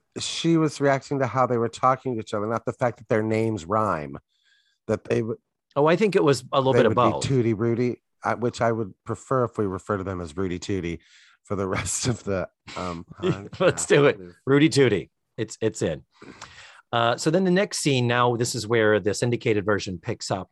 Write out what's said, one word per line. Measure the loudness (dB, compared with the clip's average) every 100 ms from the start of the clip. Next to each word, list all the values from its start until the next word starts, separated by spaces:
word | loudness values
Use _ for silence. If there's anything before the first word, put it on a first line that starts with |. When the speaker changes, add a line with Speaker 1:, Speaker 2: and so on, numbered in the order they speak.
| _ -12
Speaker 1:
she | -8 -4 0 2
was | 2 0
reacting | 0 0 -2 -4
to | -2
how | 0 0
they | 2
were | -2
talking | 0 2 2 -2 -6
to |
each | -4
other, | -4 -2
not | -4 -4
the |
fact | -2 -2 -4
that | -2
their | 0
names | 2 0 0 -2 -2
rhyme. | 0 0 -2 -6 -12 _ _ _ _ _ _ -6
That | -4 -2
they | -2
would | -2 -8 _ _ _ 0
Speaker 2:
Oh, | 2
I | 4
think | 4 4
it |
was | 4 2 0
a | 0
little | 2
Speaker 1:
they | 4
Speaker 2:
bit | 4
of | 4
Speaker 1:
would | 2
be |
Speaker 2:
both. | 2 0
Speaker 1:
Tootie | 0 0 0
Rudy, | 0 0 -2 -4 _ _
I, | -4
which | -2 -4 0
I | 0
would | 0 -6 -10 -10
prefer | -8 -2 0
if | 0 -2
we | -4
refer | -4 -4 -4
to |
them | -4 -6
as | -8 -6
Rudy | -4 -4
Tootie | -4 -4 -4 -8 _ -20 _ _
for | -8 -6
the | -4
<laughs> |
rest | -4 -4 -4 -4
of | -4
the, | -4 -4 -6 _ -16 -10
um, | -8 -8 -12
Speaker 2:
<laughs> | -6
Let's | -4 -4 -6 -2 0 0 2
Speaker 1:
podcast, |
Speaker 2:
do | 4 4
it. | 2
Speaker 1:
please. | -6 -10 0
Speaker 2:
Rudy | 4 4
Tootie. | 6 4 4 -2 _ _ -10
It's, | -8 -4
it's | -4 -2
in. | -4 -4 -10 _ -20 -20 -20 -20 -20 -20 _
Uh, | 0 0 0
so | 2
then | 2
the | 4
next | 2 2 -2
scene, | 0 2 2
now | 4 2 2
this | -2 -4
is | 0
where | 2 4 4
the | 2
syndicated | -2 -2 0 0 0 2
version | 0 -2 -8
picks | -8 -8 -6
up, | -6 -6